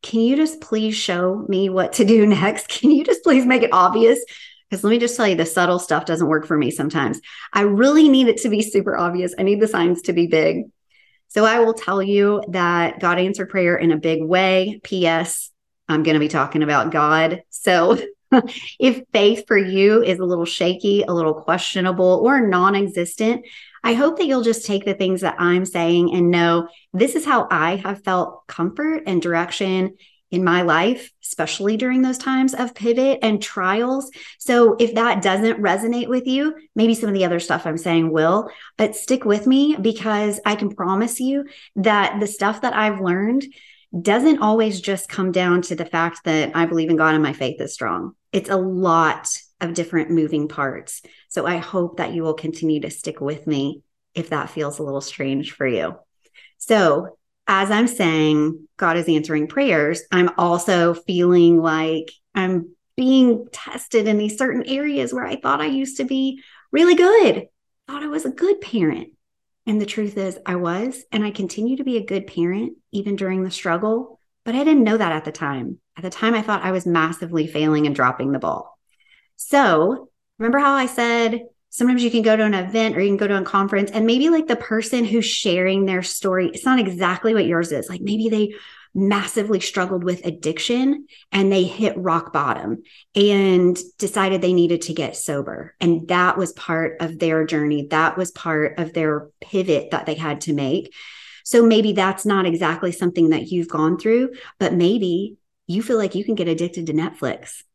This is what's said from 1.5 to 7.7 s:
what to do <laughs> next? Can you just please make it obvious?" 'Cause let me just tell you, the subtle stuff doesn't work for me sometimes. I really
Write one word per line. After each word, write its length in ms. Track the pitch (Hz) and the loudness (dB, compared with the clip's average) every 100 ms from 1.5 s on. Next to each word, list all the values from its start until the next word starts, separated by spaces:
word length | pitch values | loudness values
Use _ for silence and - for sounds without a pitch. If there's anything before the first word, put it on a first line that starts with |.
| 190 196 | -2 0
what 260 | 185 180 | 0 -2
to 100 | - | 2
do 220 | 202 226 208 | 4 6 6
<laughs> 0 | |
next? 420 | 190 190 - - | 4 2 -2 -8
Can 220 | - 254 | 0 4
you 140 | 294 | 4
just 180 | 339 415 | 4 2
please 240 | - 269 254 | 4 4 6
make 160 | 254 | 2
it 100 | 226 | 4
obvious?" 460 | 185 180 208 226 277 - - - _ _ | 4 4 6 4 4 -2 -16 -20 _ _
'Cause 120 | 185 | -2
let 80 | 202 | 2
me 80 | 233 | 2
just 180 | 233 240 | 2 0
tell 120 | 214 | 0
you, 80 | 170 | 2
the 100 | 165 | 0
subtle 320 | 185 175 180 | 2 2 0
stuff 260 | - 147 | 0 -2
doesn't 220 | - 165 156 | -2 0 2
work 200 | 156 156 | 0 0
for 100 | 156 | 0
me 140 | 135 | 0
sometimes. 500 | - 147 165 131 - - - - | -2 -4 -2 -2 -4 -10 -20 -4
I 80 | 202 | 0
really 480 | 202 | 2